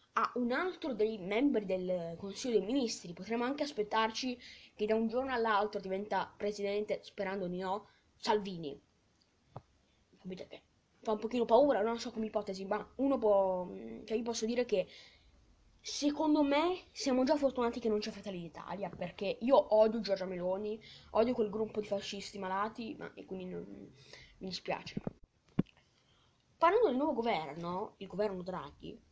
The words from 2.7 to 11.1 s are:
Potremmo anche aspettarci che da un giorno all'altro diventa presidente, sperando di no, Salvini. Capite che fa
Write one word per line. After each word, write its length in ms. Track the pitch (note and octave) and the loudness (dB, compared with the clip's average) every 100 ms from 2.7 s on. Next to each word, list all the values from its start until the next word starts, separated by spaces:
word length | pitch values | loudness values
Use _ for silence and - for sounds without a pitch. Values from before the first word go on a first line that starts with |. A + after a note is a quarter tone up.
| C4+ A#3 - F3 | 0 0 -4 -10
Potremmo 300 | E3+ G3 A#3 | -12 -6 -2
anche 180 | A#3+ D4 | -2 -2
aspettarci 760 | D4 - G#3 A3 A3+ A3+ B3+ B3 - - - | -4 -4 -2 2 0 0 -6 -6 -12 -20 -20
che 120 | - G#3 | -6 0
da 80 | A3 | 2
un 140 | A3+ | 2
giorno 220 | A3+ C4+ | 0 -2
all'altro 480 | B3+ A3+ G#3+ G#3+ G#3 | 0 2 2 2 -2
diventa 540 | F#3+ F#3+ G#3 G3 F3 - | -4 -4 -2 -2 -4 -4
presidente, 680 | G#3 G#3 G3+ G3+ G#3+ - | -4 -2 -2 -2 -2 -4
sperando 440 | - - G3 G3 F3+ | -6 -6 -4 -4 -4
di 120 | F3+ | -4
no, 280 | F#3+ G3 - _ _ _ | -4 -4 -6 _ _ _
Salvini. 680 | - G#3+ G3+ F3+ D#3 C#3 _ _ _ _ _ _ _ - _ _ _ _ _ _ | 0 0 0 -8 -8 -10 _ _ _ _ _ _ _ -20 _ _ _ _ _ _
Capite 300 | F3+ F3+ - | -16 -14 -14
che 140 | - _ _ _ _ | -18 _ _ _ _
fa 100 | A#3 | -2